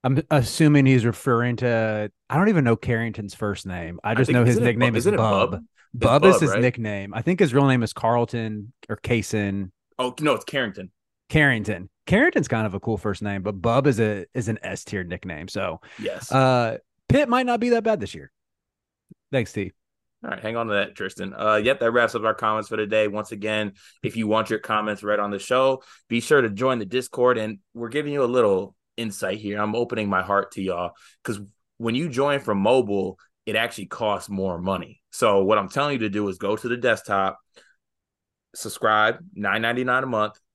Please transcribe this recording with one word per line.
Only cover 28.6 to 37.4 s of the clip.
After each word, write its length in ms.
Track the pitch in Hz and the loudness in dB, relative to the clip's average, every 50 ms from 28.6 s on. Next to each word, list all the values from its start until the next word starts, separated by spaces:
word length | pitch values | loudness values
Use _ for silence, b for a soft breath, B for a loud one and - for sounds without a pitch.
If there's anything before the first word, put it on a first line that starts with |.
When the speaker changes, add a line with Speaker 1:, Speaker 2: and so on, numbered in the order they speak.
| 98 95 _ _ _ _ _ | -2 -6 _ _ _ _ _
Speaker 2:
insight 400 | - 117 110 98 - - 95 98 | -8 -8 -8 -6 -6 -6 -6 -6
here. 240 | 107 107 101 101 104 | -6 -6 -8 -6 -4
I'm 140 | 104 107 107 | -4 -2 -2
opening 340 | 120 120 120 117 113 107 101 | -4 -4 -4 -4 -4 -2 -2
my 140 | 95 92 | -2 -2
heart 300 | 92 92 101 101 98 - | 0 0 0 0 0 -2
to 100 | - - | -8 -8
y'all, 300 | 95 92 90 87 87 85 b b b b b b | -6 -4 -4 -4 -6 -8 b b b b b b
'cause 160 | _ - 110 101 104 98 _ _ _ _ _ | _ -8 -8 -8 -10 -18 _ _ _ _ _
when 180 | _ 117 117 117 | _ -4 -2 -2
you 140 | 127 165 170 | -2 -4 -4
join 320 | 123 123 139 143 143 135 | -2 0 0 0 0 -2
from 160 | - - 107 | -2 -2 -2
mobile, 640 | 98 98 110 127 131 120 104 101 101 95 95 95 b b b _ _ _ | 0 2 4 4 4 2 2 -2 -2 -2 -4 -6 b b b _ _ _
it 100 | - 107 | -4 -2
actually 300 | 110 117 - - - 98 | -2 -2 -2 -4 -10 -12
costs 460 | 85 - - 117 107 101 92 - - | -12 -8 -4 -2 -2 -2 -2 -6 -8
more 280 | 104 95 95 95 87 85 | -6 -4 -2 -4 -4 -4
money. 440 | 87 95 98 87 85 - - _ _ _ | -2 -4 -4 -4 -4 -12 -18 _ _ _
So 340 | - - 123 113 101 98 95 | -4 0 2 4 4 4 4
what 140 | 95 110 107 | 4 2 2
I'm 100 | 98 90 | 2 -2
telling 240 | - 139 143 147 | -4 -2 -2 -2
you 60 | 143 123 | -2 -2
to 100 | 110 107 | -4 -2
do 180 | 98 104 104 98 | -2 -2 -4 -4
is 100 | 92 87 | -4 -4
go 180 | 101 98 107 | -2 -2 -2
to 100 | 107 - | -2 -2
the 120 | 120 120 123 | -6 -6 -2
desktop, 600 | 123 123 113 104 - - 104 98 95 95 - - | 0 0 0 0 -2 -2 -2 0 0 -2 -4 -8